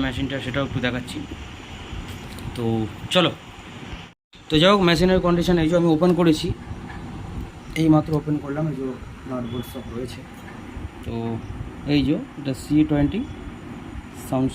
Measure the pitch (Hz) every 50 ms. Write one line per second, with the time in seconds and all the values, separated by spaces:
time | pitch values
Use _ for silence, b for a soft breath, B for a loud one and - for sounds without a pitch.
0 | 135 131 123 110 139 127 139 135 120 127 120 139 139 131 - - 120 127 120 123
1 | - - - - - - - - - - - - - - - - - - - -
2 | - - - - - - - - - - - - 117 113 113 113 110 101 - -
3 | - - - 180 175 147 113 - - - - - - - - - - - - -
4 | - - - _ _ _ - - - - 156 156 160 190 208 202 190 170 170 151
5 | 180 180 185 185 175 175 170 170 170 180 180 170 160 156 170 175 170 170 160 151
6 | 175 180 180 160 180 165 151 - - 180 - - - - - - - - - -
7 | - - - - - - - - - - - - - - - - 160 160 156 151
8 | 151 165 156 147 147 156 151 147 131 139 139 151 160 160 139 127 135 131 127 117
9 | - - - - - 131 131 127 120 117 120 127 117 - - 131 113 110 113 117
10 | 127 120 - - 135 - - - - - - - - - - - - - - -
11 | - - 117 117 113 117 117 117 - - - - - - - - - 143 147 147
12 | 135 127 156 196 269 - - - 135 135 131 - - - 143 151 151 147 151 143
13 | 143 143 135 202 262 - - - - - - - - - - - - - - -
14 | - - - - - - 139 131 131 131 127